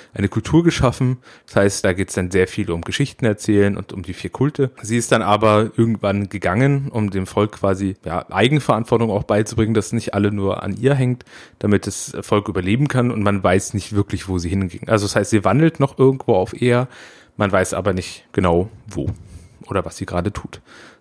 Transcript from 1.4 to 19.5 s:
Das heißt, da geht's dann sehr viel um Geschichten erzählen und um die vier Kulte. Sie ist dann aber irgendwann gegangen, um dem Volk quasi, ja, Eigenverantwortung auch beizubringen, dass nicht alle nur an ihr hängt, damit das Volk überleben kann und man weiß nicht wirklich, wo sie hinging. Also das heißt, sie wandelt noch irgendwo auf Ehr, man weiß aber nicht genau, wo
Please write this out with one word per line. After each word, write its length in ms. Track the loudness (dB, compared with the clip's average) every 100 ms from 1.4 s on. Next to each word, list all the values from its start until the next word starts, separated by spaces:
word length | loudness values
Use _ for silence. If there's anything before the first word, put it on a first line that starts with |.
| -4
Das 100 | 2
heißt, 280 | 2 2
da 100 | -2
geht's 200 | 0 -2
dann 160 | -2 0
sehr 160 | 2 0
viel 240 | -2 -4
um 120 | -4
Geschichten 420 | -4 -4 -4 0
erzählen 520 | -2 -2 0 2 2 0
und 160 | -8
um 80 | -12
die 100 | -10
vier 160 | -10 -10
Kulte. 420 | -2 -2 0 -4 -4
Sie 160 | -4 -2
ist 140 | 2
dann 100 | 2
aber 480 | 4 4 6 4 2 2
irgendwann 520 | 0 2 0 0 -2
gegangen, 600 | -4 -2 2 2 0 -2
um 200 | -4 -2
dem 160 | -2 -2
Volk 260 | 0 -2
quasi, 440 | 0 -2 0 -2 -6
ja, 220 | -6 -8 -4
Eigenverantwortung 800 | 0 2 2 2 0 2 0 2
auch 140 | -2
beizubringen, 480 | 0 0 0 0 2
dass 200 | 0 0
nicht 200 | -4 -2
alle 180 | 0 0
nur 320 | 0 -2 -2
an 140 | -6 0
ihr 180 | 2
hängt, 300 | 2 0 -2 -8 -20 -20 -4
damit 280 | 2 2 0
das 280 | -8 -10 -10
Volk 280 | -2 -2 0
überleben 380 | -4 0 0 2
kann 240 | 0 0
und 120 | 0
man 200 | 0 2
weiß 300 | 2 2 0
nicht 220 | -6 -4
wirklich, 340 | -2 -2 -4 -4
wo 100 | -4
sie 120 | -2
hinging. 380 | -2 -2 -6 0
Also 180 | 0 2
das 100 | -2
heißt, 140 | 2
sie 140 | 2
wandelt 360 | 2 4 2 2
noch 180 | -2 4
irgendwo 360 | 2 2 0
auf 260 | 2 0 0
Ehr, 260 | 2 2 0 -8 -20 -20 _ -2
man 120 | 2
weiß 220 | 2 0
aber 220 | 0 -2
nicht 320 | -2 -4 -14 _
genau, 360 | 0 2 2 0 -8 -12
wo 200 | -6 -6 -8 -14 -20 -20